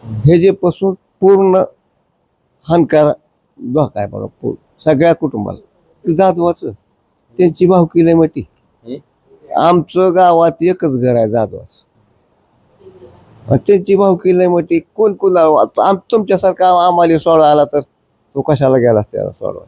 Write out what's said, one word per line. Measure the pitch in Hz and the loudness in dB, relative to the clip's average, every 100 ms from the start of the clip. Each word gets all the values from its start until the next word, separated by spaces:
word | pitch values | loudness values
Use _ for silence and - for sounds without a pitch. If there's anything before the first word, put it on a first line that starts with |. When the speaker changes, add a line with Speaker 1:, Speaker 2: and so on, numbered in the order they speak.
Speaker 1:
हे | 113 110 131 175 | -12 -2 2 2
जे | 190 | 2
पासून | 196 180 - 190 | 0 -4 -4 -6
पूर्ण | 185 _ _ 190 196 190 185 - _ _ _ _ _ _ _ _ _ - | -6 _ _ 2 4 4 0 -2 _ _ _ _ _ _ _ _ _ -2
हानकार | 175 147 151 151 - _ _ _ _ | 0 2 2 0 -2 _ _ _ _
धोका | 117 135 139 107 | -6 -4 -4 -6
आहे | 101 | -10
बघा, | 101 104 _ | -10 -14 _
पू-, | 120 - _ _ | -10 -10 _ _
सगळ्या | - 143 170 160 | -2 2 2 0
कुटुंबाला. | 151 117 98 98 _ _ _ _ - 160 | -4 -6 -10 -12 _ _ _ _ -6 0
जाधवाचं, | 190 175 170 165 147 101 _ _ _ _ _ - | 0 0 -2 -4 -10 -14 _ _ _ _ _ -2
त्यांची | 180 - 180 | -2 2 2
भावकी | 185 165 165 165 | 2 2 0 2
लय | |
मोठी. | 165 160 147 - _ _ _ 117 | 2 0 -2 -16 _ _ _ -18
Speaker 2:
हं? | 139 _ _ _ _ - 82 | -18 _ _ _ _ -8 -2
Speaker 1:
आमचं | 156 175 151 175 185 175 | 2 0 0 -2 0 2
गावात | 180 165 165 - | 2 4 0 0
एकच | 170 180 165 131 | -4 -2 -4 -2
घर | 127 120 | 0 0
आहे | 110 | 0
जाधवाचं. | 117 104 90 - - _ _ _ _ _ _ _ _ _ _ - - - - _ - - | -2 -4 -8 -20 -20 _ _ _ _ _ _ _ _ _ _ -20 -20 -20 -20 _ -20 -4
आणि | 135 - | -4 0
त्यांची | 202 185 196 | 0 2 0
भावकी | 196 175 180 180 | 2 0 0 0
लय | 180 | 2
मोठी. | 175 165 165 - - | 0 -2 -4 -6 -2
कोण | 220 | -2
कोण | 190 190 180 | 0 -2 2
आता | 156 151 107 - 127 | 2 2 0 0 -2
आम-, | 196 _ | -2 _
तुमच्यासारखा | - 185 190 190 175 185 | -4 -2 -2 -2 0 0
आम-, | 180 180 | 2 0
आम्हाला | 175 170 160 | 2 2 0
सोडवा | 165 165 151 | 2 2 4
आला | 151 147 | 2 0
तर | 147 135 _ _ _ _ 139 | -4 -8 _ _ _ _ -8
तो | |
कशाला | 135 147 139 131 | -4 0 2 2
गेला | 120 107 | 2 0
असता | 104 104 | -2 -8
त्याला | 101 | -10
सोडवा? | - 104 92 | -10 -12 -12